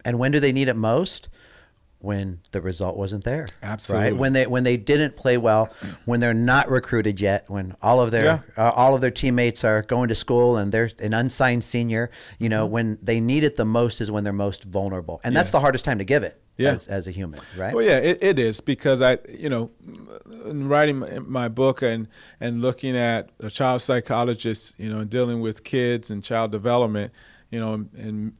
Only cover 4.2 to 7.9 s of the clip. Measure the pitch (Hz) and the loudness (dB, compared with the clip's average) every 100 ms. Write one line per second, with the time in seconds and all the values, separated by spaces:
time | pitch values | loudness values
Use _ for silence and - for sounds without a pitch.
4.2 | 135 135 123 123 127 120 101 147 147 - | 2 2 2 2 2 2 2 2 2 0
5.2 | 131 123 113 107 110 - - - 120 120 | 2 4 4 4 2 -4 -16 -8 -2 2
6.2 | 120 113 120 135 135 127 - 113 104 95 | 2 4 4 4 4 0 2 0 0 0
7.2 | 101 101 - 98 92 - 110 | 0 0 -2 -6 -6 -2 2